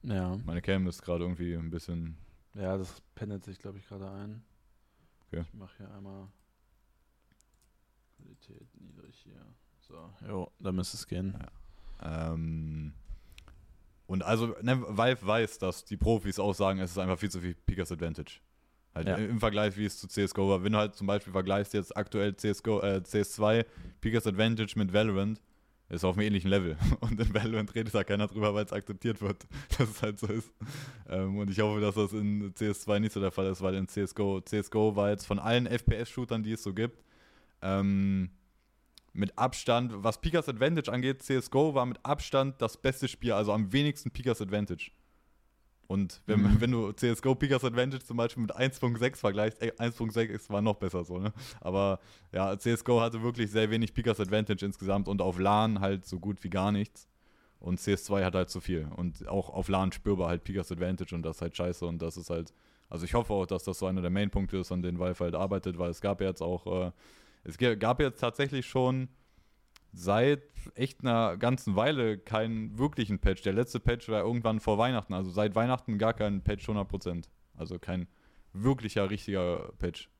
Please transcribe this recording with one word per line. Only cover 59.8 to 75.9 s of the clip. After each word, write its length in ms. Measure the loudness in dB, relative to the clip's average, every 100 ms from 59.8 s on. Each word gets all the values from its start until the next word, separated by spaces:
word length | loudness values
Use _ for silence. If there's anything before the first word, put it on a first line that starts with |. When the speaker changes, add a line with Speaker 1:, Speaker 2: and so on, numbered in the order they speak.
| 2
Speaker 2:
spürbar 360 | 0 -2 0 2
halt 140 | 0
Picker's 280 | -2 -6 -4
Advantage 420 | -4 -2 -2 -4
und 80 | -6
das 140 | -6 -4
ist 40 |
halt 120 | -6 -4
scheiße 300 | -4 -2 -4
und 160 | -4
das 160 | -6 -8
ist 140 | -6
halt, 200 | -6 -6 _ _ _ _
also 160 | -8 0
ich 80 |
hoffe 200 | 0 0
auch, 120 | -2 0
dass 180 | -4
das 140 | -4 -4
so 80 | -2
einer 160 | 0
der 80 | 0
Main-Punkte 480 | 2 2 0 -2 -2
ist, 140 | -2
an 100 | -2
denen 160 | -2 -2
Valve 260 | -2 0
halt 120 | -2 0
arbeitet, 420 | 0 -2 -2 -2
weil 140 | -4
es 100 | -2
gab 180 | -2 0
ja 80 | -2
jetzt 120 | -2
auch, 460 | -4 -4 -2 -2 -2
äh, 40 | -6 -20 -20 -20 _
es 160 | -16 0
ge-, 180 | 2 4
gab 220 | 2 4
jetzt 200 | 2 2
tatsächlich 440 | -2 0 -2 0 -2
schon 420 | 2 2 2 -4 _ _ _ _ _ _ -20 _ -6
seit 440 | 2 6 6 4 -2 -14 -14
echt 280 | -4 -4 -2
einer 360 | 0 4 2 2
ganzen 400 | 0 2 2 2
Weile 400 | 4 2 0 0
keinen 600 | -2 -2 0 -2 -6 0
wirklichen 420 | 0 0 -2 2
Patch. 240 | 2 2
Der 100 | 0
letzte 260 | 2 0 0
Patch 300 | 0 0 0
war 100 | 0
irgendwann 360 | 0 0 0 0
vor 180 | 2 2
Weihnachten, 360 | 2 0 -2
also 160 | -4 -2
seit 240 | 0 2 2
Weihnachten 420 | 2 0 0